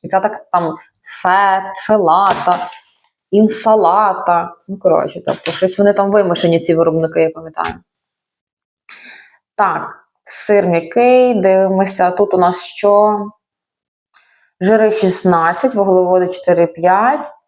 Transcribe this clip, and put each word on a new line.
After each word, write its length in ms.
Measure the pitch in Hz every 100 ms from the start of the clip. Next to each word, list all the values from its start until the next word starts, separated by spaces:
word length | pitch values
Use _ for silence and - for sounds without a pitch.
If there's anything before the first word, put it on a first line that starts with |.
І 40 | 180
це 120 | 190
так 300 | 208 208 -
там 240 | 180 170 160 - _
фет, 640 | - - 185 190 202 190 190 -
фелата, 880 | - 214 170 170 196 175 - 180 - - _ _ _ _ _
інсалата. 1200 | 196 214 214 226 220 175 190 214 185 - 175 180 - -
Ну, 120 | 190
коротше, 420 | 185 160 143 170 -
тобто 260 | 185 -
щось 280 | 165 185 185
вони 140 | 202
там 180 | 202 196
вимушені, 480 | 208 190 170 175 165
ці 160 | 165 165
виробники, 460 | 165 160 160 160
я 80 | 160
пам'ятаю. 460 | 165 160 160 82 175 _ _ _ _ _ _ _ _ _ _ _ - - - - _ _ -
Так, 260 | 196 160 - - _ _
сир 440 | - - - 202 180
м'який, 760 | 170 165 240 247 254 247 220
дивимося. 720 | 190 190 190 190 190 - 180
Тут 220 | 180 202
у 40 | 185
нас 260 | 180 185
що? 560 | - - 208 202 214 208 202 _ _ _ _ _ _ _ _ _ _ _ _ _
Жири 300 | 185 220 214
шістнадцять, 840 | 214 190 185 185 170 165 175 262 226
вуглеводи 520 | 196 185 180 185 185
чотири-п'ять. 1040 | - - 170 170 165 175 190 233 285 - -